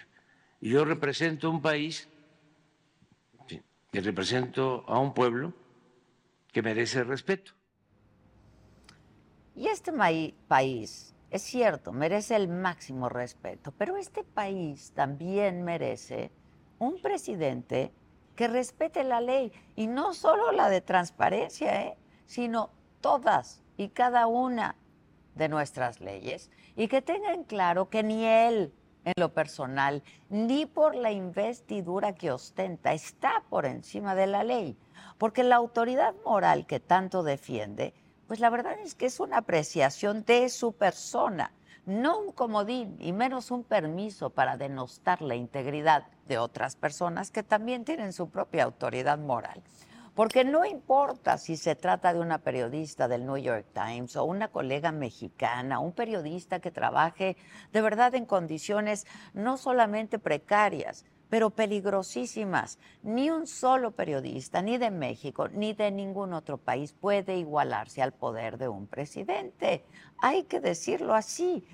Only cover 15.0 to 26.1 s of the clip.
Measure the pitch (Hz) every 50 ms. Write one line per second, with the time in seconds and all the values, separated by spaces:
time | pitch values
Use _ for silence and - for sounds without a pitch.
15 | 143 135 143 139 165 180 190 202 208 196 180 175 175 170 170 160 135 120 110 -
16 | - - 120 113 - - - _ _ _ _ _ _ _ _ - 226 269 359 370
17 | - 415 403 311 - - 220 170 156 135 127 123 120 - 127 127 135 - - _
18 | _ _ _ _ _ _ _ - 240 226 233 254 247 - - - 311 330 - 349
19 | 269 262 240 233 240 247 262 269 254 208 - - - - _ - 220 220 247 269
20 | 311 403 339 - - 330 320 403 466 453 403 - - 208 190 180 - - 185 180
21 | 175 - - - - - 185 220 285 - - - 302 - 202 202 240 - - -
22 | _ _ _ _ _ - - 240 240 233 226 233 208 - _ _ _ _ _ _
23 | - 285 294 262 247 330 196 135 - - - - _ _ _ - 202 - - -
24 | 247 247 240 240 233 226 233 247 254 254 247 226 202 - - _ _ _ _ _
25 | _ _ _ _ _ _ - - 156 147 151 151 147 139 - 131 123 120 110 -
26 | - 95